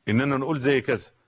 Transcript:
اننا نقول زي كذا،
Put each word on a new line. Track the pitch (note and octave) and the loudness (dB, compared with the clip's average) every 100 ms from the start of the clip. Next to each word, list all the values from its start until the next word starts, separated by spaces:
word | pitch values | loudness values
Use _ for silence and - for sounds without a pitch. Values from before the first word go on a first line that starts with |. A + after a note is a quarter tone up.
| - | -2
اننا | A2 C#3 C3+ | 0 2 0
نقول | C3+ D3+ | -2 -2
زي | C3 C3+ | 2 2
كذا، | A2+ A2+ - _ | 0 -4 -6 _